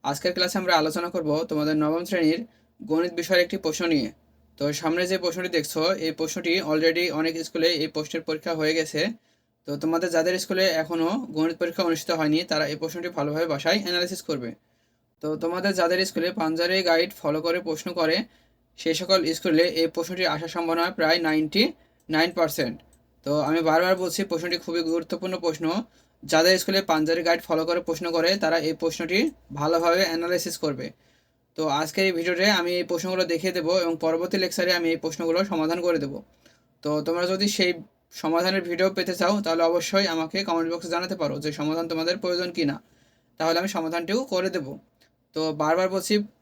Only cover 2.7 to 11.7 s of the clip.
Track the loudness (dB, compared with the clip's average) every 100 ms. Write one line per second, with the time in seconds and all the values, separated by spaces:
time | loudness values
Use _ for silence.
2.7 | _ -2 0 0 -2 2 2 4 0 -2
3.7 | -2 0 2 0 -8 _ _ _ -4 -2
4.7 | 0 0 0 0 0 -2 -2 -2 -2 -2
5.7 | -2 0 0 -4 -4 -4 -2 0 0 2
6.7 | 2 4 2 0 0 -2 -2 -6 2 2
7.7 | 2 -2 -4 -6 -6 -4 -6 -4 0 2
8.7 | 2 0 -2 -2 -4 _ _ _ _ -8
9.7 | -4 0 0 2 2 2 0 0 2 2
10.7 | 2 -2 0 0 0 -4 -2 0 0 -4